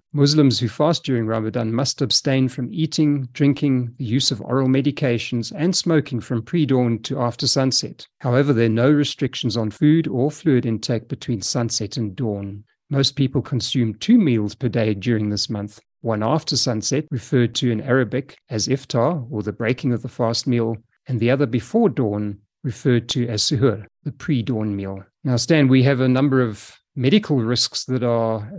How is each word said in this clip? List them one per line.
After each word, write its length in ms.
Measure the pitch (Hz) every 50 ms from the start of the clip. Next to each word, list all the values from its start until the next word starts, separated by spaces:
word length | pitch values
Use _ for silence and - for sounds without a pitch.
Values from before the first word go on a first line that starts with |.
| _ _ -
Muslims 440 | 147 143 143 151 156 147 131 113
who 120 | - 123 107
fast 340 | - - 151 165 165 - -
during 240 | 143 131 117 110
Ramadan 460 | 107 113 113 110 110 101 123 113 110 113
must 280 | 123 135 - - -
abstain 460 | 139 117 - - - 147 131 131 131
from 240 | 123 - - 123 127
eating, 560 | 196 165 160 156 - - 156 147 143 143 131 120 -
drinking, 600 | - 147 143 135 - 151 143 131 123 120 113 120
the 80 | - 131
use 260 | 104 113 139 - -
of 80 | - 98
oral 300 | - - 123 135 135 131
medications, 800 | 131 139 135 143 135 - 151 127 120 110 - - 123 117 107 - -
and 220 | - 151 185 180
smoking 460 | - - 170 165 151 - - 131 113
from 220 | - - 127 113 110
pre-dawn 560 | - - 175 151 123 131 127 123 117 117 107
to 200 | - - 139 -
after 260 | 120 120 - - -
sunset. 640 | 117 - 139 135 131 123 - - - - - - - _ -
However, 340 | - 127 120 135 143 143 131
there 140 | 113 117
are 20 | 113
no 200 | 110 117 120 139
restrictions 680 | 151 143 143 - - - 143 123 - - - 120 95
on 120 | 117 110 107
food 380 | - - 151 151 156 165 160
or 240 | 147 98 113 131 151
fluid 340 | 151 - - 160 135 123 123
intake 440 | 120 110 104 - - 120 110 117 -
between 320 | 139 - - - 120 98
sunset 560 | - - - 127 117 110 - - 107 101 -
and 180 | 123 110 101 92
dawn. 480 | - 127 110 101 98 101 98 98 101 - _ _ _ _ -
Most 280 | 143 139 139 - -
people 240 | - 135 127 - 135
consume 540 | - - 139 117 - - 143 127 117 110 101
two 220 | - - - 240
meals 380 | 240 185 143 120 107 104 101 -
per 140 | - 131 117
day 240 | 95 120 107 107 101
during 360 | 98 95 120 117 107 107 104
this 200 | 104 101 - -
month, 280 | 113 104 101 104 - - _ _ _ _
one 240 | - 117 110 104 107
after 320 | 117 151 156 - - 143
sunset, 480 | - - 135 117 113 107 - 127 147 156 -
referred 460 | 143 117 - - 151 123 120 117 120
to 160 | - 139 120
in 100 | 113 107
Arabic 560 | - 131 123 131 123 101 120 131 135 - - _ _ -
as 180 | 120 107 101
iftar, 600 | - 127 - - - - 120 117 147 180 151 120 120
or 120 | 147 107
the 100 | 101 107
breaking 400 | - - 117 113 127 - - 127
of 120 | 123 107 -
the 40 |
fast 400 | 120 - - 120 113 117 - -
meal, 300 | 139 120 120 113 113 117 110 - _ _ _ _
and 120 | - 127 107
the 120 | 113 120
other 160 | 135 139 143
before 420 | 113 120 113 - - - 233 233 180
dawn, 480 | 117 - 123 104 104 107 104 104 101 - _ _ _ _ -
referred 460 | 135 110 - - 139 123 117 120 -
to 180 | - 127 117
as 140 | 110 110 107
suhoor, 440 | - - 156 110 139 127 101 101 104 - _ _ -
the 80 | 151
pre-dawn 640 | - - - - 147 120 104 127 123 107 107 107 101
meal. 280 | 98 98 95 98 95 95 _ _ _ -
Now, 120 | 139 123
Stan, 320 | 113 - - 165 151 139
we 140 | 127 131 131
have 200 | 127 139 139 123
a 60 | 131
number 340 | 127 127 131 143 143 131 131
of 340 | 123 110 104 - - - - _ _ _ -
medical 420 | 135 123 139 202 214 208 - 147
risks 480 | 127 110 113 123 117 - - - - -
that 180 | - 127 123 120
are 480 | 120 117 117 113 113 113 110 107 110 196